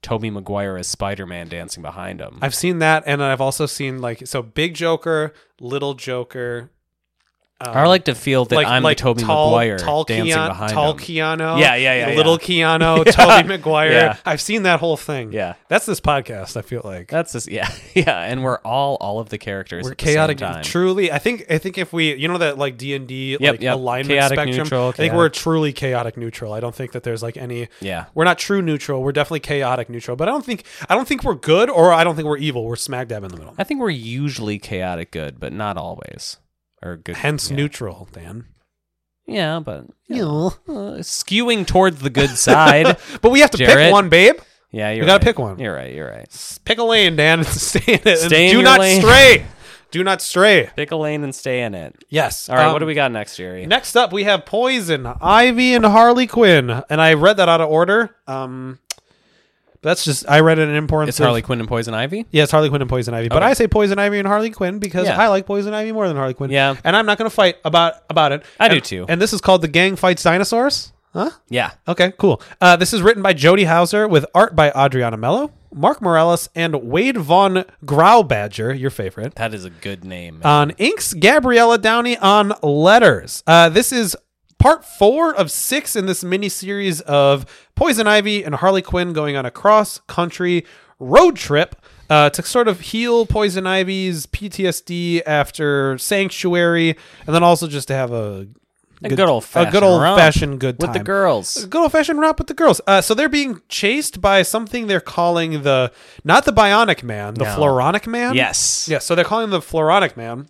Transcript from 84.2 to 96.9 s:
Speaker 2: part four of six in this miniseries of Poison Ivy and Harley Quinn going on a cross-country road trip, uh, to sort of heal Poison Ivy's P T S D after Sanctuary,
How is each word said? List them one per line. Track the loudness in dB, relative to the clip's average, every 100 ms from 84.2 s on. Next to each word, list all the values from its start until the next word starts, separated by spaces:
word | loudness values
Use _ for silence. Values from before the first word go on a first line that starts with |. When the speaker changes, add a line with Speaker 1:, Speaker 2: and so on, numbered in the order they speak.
| _ _ _ _
Speaker 2:
part | 4 4
four | -2 2 2 4 0
of | 0 -4
six | -4 -4 -4 -4 -6
in | -4
this | -4
miniseries | -4 -4 -4 -8 -8 -4 -4 -4
of | -2 2 4 2 -2 -20 _
Poison | -2 0 2 4
Ivy | 2 2 -4
and | -4 -2
Harley | 0 0
Quinn | -2 -4 -2
going | -4 -4
on | -4
a | -6
cross-country | -2 2 4 2 -6 _ -6 -6 -4 -2 -2 -4 -20 _ _
road | 4 6 6
trip, | 2 -2 0 0 -6 _ _ _
uh, | 4 4
to | 2
sort | -4 0 0
of | -2
heal | -4 -4 0 0 0
Poison | 0 -2 -2 -2
Ivy's | -2 -2 -2 -4 -6 -8
P | -10 -10
T | -4 -4
S | -4
D | -8 -6 -2 -2
after | 0 -2 -2 -4 -2 -2 -2 -4
Sanctuary, | -4 -2 -2 -4 -2 0 2 2 0